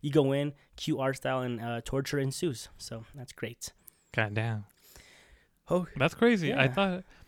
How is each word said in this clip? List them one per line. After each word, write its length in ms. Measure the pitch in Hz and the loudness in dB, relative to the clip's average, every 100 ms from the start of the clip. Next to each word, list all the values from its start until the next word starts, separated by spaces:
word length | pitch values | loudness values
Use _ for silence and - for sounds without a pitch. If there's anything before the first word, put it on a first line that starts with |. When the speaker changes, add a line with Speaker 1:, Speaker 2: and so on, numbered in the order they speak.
Speaker 1:
you 100 | 147 | 4
go 200 | 147 135 | 4 4
in, 200 | 139 143 143 _ - | 4 0 -4 _ -10
cute 240 | - 139 | -4 0
art 160 | 135 131 | 0 0
style, 240 | 135 131 | -2 -2
and, 200 | 127 120 | -2 -4
uh, 200 | 117 117 - | -4 -6 -4
torture 320 | 135 135 147 | -4 -2 0
ensues. 480 | 135 135 180 120 - - | -2 -2 -4 -4 -10 -16
So 280 | - 117 110 | -12 -12 -12
that's 180 | 147 127 | -16 -16
great. 400 | - 127 120 - _ - _ _ | -10 -10 -8 -14 _ -20 _ _
Speaker 2:
God 220 | - 107 | 0 0
damn. 320 | 104 113 110 101 _ - - - - - - _ _ - | 2 0 -2 -6 _ -20 -20 -20 -20 -20 -20 _ _ -2
Speaker 1:
Oh, 160 | 175 175 - | 0 0 0
Speaker 2:
That's 180 | 147 - | 0 4
crazy. 360 | 233 226 156 | 4 4 2
I 100 | 135 135 | 4 2
Speaker 1:
yeah. 60 | |
Speaker 2:
thought 300 | 131 196 180 - - | 4 2 0 -8 -20